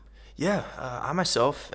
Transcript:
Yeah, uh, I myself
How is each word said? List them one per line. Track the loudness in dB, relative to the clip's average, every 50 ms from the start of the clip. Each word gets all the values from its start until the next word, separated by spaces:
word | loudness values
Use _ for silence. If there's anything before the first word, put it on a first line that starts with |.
| -20 -20 -20 -20 -20 -16 -6
Yeah, | -2 0 0 0 0 -2 -6 -10
uh, | -10 -8 -8 -8 -6 -4
I | -2 0
myself | 2 2 4 4 4 4 4 2 -2 -8 -8